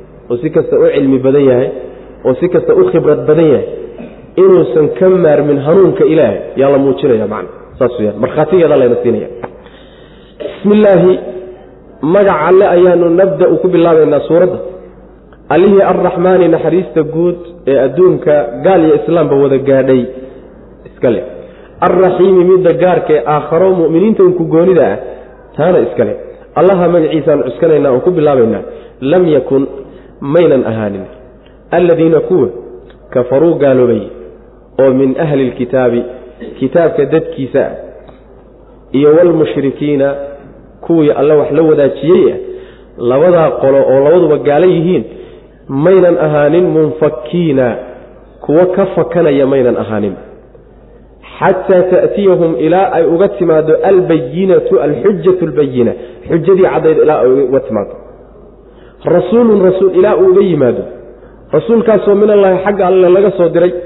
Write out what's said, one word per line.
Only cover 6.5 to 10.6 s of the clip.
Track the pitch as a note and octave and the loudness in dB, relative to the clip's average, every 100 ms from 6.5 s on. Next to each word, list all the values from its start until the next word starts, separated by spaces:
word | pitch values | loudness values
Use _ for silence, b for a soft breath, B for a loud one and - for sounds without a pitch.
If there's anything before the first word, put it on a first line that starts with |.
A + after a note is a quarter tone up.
yaa | A#2 C#3 | -2 0
la | C#3 | 2
muujinaya | C#3 C3 D3 A2+ G#2 | 0 0 0 0 -2
macna. | G#2+ F2+ - - - | -8 -10 -16 -14 -4
Saas | B2+ | -4
weeyaan. | - G#2+ G#2 | -2 -4 -4
Markhaatigeeda | - D3+ D3+ F3+ D#3 C#3+ | -4 -2 0 2 2 2
layna | A#2+ A#2 | 2 0
siinaya. | B2 G#2+ E2+ - - - B B B B B B B B | -2 -4 -6 -14 -16 -18 B B B B B B B B
Bismillaahi, | - - | -14 -6